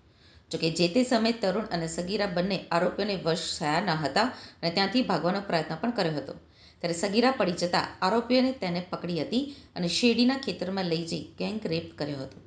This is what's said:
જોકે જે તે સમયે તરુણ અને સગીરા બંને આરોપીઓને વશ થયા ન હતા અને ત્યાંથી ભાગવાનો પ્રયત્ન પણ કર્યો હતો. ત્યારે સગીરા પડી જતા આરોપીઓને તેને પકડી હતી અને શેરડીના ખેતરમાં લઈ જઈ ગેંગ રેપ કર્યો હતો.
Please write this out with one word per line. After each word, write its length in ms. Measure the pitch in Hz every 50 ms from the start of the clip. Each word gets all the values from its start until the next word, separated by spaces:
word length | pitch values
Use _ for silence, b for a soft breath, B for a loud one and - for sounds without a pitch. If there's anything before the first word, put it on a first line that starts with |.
| b b b b b b b b b _
જોકે 220 | - 160 160 165
જે 160 | 160 - 170 175
તે 160 | 175 254 247
સમયે 360 | - 254 226 220 226 233 -
તરુણ 300 | - 190 180 214 214 -
અને 160 | - 170 165 165
સગીરા 460 | - - 175 175 202 208 202 196 175
બંને 300 | 180 175 196 196 170 - -
આરોપીઓને 520 | - 170 180 175 - - 202 214 202 175 143
વશ 260 | 165 160 170 - - -
થયા 280 | - 175 147 151 170
ન 160 | 196 196 160 156
હતા 320 | 160 - 139 196 220 254 B B B B B
અને 160 | B - 170
ત્યાંથી 320 | 165 196 196 190 190 254 254
ભાગવાનો 380 | - 196 151 156 170 190 202
પ્રયત્ન 340 | 196 - 185 165 156 - 160
પણ 160 | 160 - 240
કર્યો 280 | 240 - 190 160 156 147
હતો. 240 | - - - - b b b b b b b
ત્યારે 220 | b - 170 170 -
સગીરા 340 | - 202 190 226 247 262
પડી 260 | 254 - 208 180 180 -
જતા 280 | 175 175 - 175 - - - -
આરોપીઓને 500 | 185 185 214 233 233 233 254 254 254 262 262
તેને 280 | - - 180 170 175
પકડી 380 | 180 - - - - 175 175 160
હતી 220 | 143 - - 240 285 B B B B B -
અને 120 | - 180 175
શેરડીના 500 | 175 - - 240 226 233 247 247 262 277
ખેતરમાં 480 | - - 180 - 175 180 190 190 185
લઈ 200 | 175 165 170 170
જઈ 180 | 165 175 156 - - - -
ગેંગ 280 | 185 190 202 220 -
રેપ 220 | 190 165 165 165 - -
કર્યો 240 | - 151 147 147 135
હતો. 180 | 131 131 - - -